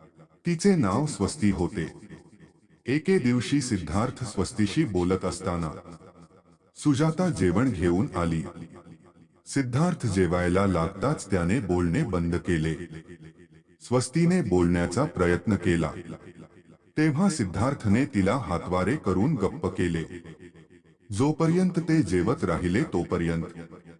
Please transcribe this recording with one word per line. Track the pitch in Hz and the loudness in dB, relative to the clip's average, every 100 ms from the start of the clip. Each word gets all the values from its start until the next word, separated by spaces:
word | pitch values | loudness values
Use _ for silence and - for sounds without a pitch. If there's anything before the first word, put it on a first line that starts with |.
| - _ - _ 170 | -20 _ -20 _ -4
तिचे | 165 202 | 2 4
नाव | 180 98 110 151 | 4 4 2 0
स्वस्ती | - 95 - 104 | 0 -2 2 0
होते. | 85 85 85 78 - - 78 - - - _ _ _ - | 2 -2 -4 -8 -10 -20 -20 -20 -20 -20 _ _ _ -4
एके | 147 190 190 | -2 2 2
दिवशी | 123 123 - 143 | 4 2 2 0
सिद्धार्थ | 127 101 78 95 120 - | 0 -2 -2 -2 -2 -4
स्वस्तीशी | - - 87 - 101 - | -8 -4 -4 0 0 0
बोलत | 110 90 87 95 | 0 0 0 0
असताना | 92 87 95 87 80 80 87 82 92 85 85 - _ _ _ - | -2 -4 -4 -4 -4 -8 -16 -20 -20 -20 -20 -20 _ _ _ -4
सुजाता | 151 131 160 160 185 | 0 2 2 2 -2
जेवण | 101 92 90 135 | 2 2 2 0
घेऊन | 90 87 90 143 90 | 2 2 2 0 -2
आली. | 85 80 85 82 82 90 85 80 - 82 82 _ - | -2 -2 -4 -10 -18 -20 -20 -20 -20 -20 -20 _ -6
सिद्धार्थ | 139 127 135 175 160 117 | -4 -2 0 0 0 0
जेवायला | 95 87 90 87 90 98 | 2 2 2 2 2 2
लागताच | 85 82 98 120 151 - | 2 0 -2 -2 -2 -2
त्याने | 92 85 127 | 0 2 0
बोलणे | 92 87 87 82 | 0 0 2 0
बंद | 131 90 85 85 | 0 -2 0 -2
केले. | 95 82 80 78 82 80 78 82 80 87 87 80 _ _ | 0 0 0 -4 -10 -16 -18 -20 -20 -20 -20 -20 _ _
स्वस्तीने | - 123 - 160 170 180 | -2 0 0 2 2 2
बोलण्याचा | 113 90 87 87 87 117 | 2 4 4 4 2 0
प्रयत्न | 156 - 87 87 110 | -2 0 2 2 0
केला, | 98 95 85 78 - 58 - - - 80 - - - _ - | 0 0 0 -2 -6 -14 -16 -16 -20 -20 -20 -20 -20 _ 0
तेव्हा | 156 143 196 | 2 4 2
सिद्धार्थने | 156 95 85 123 143 104 110 | 2 -2 0 0 0 2 2
तिला | 135 101 92 131 | 2 2 2 2
हातवारे | 104 82 85 90 90 156 | 0 -4 -2 0 0 0
करून | 104 92 135 | 0 2 2
गप्प | 131 92 85 87 | 2 -2 -2 -6
केले. | 92 87 85 78 87 85 80 87 82 80 87 82 _ - | -2 -2 -2 -6 -12 -16 -20 -20 -20 -20 -20 _ _ -8
जोपर्यंत | 101 143 151 160 175 185 180 | 0 0 2 2 2 2 0
ते | 165 160 | 2 2
जेवत | 117 90 82 - | 4 2 2 0
राहिले | 90 82 87 98 | 0 0 0 0
तोपर्यंत | 165 90 80 87 82 82 82 85 82 90 - 82 | 0 -2 -2 -2 0 -2 -4 -10 -16 -18 -20 -20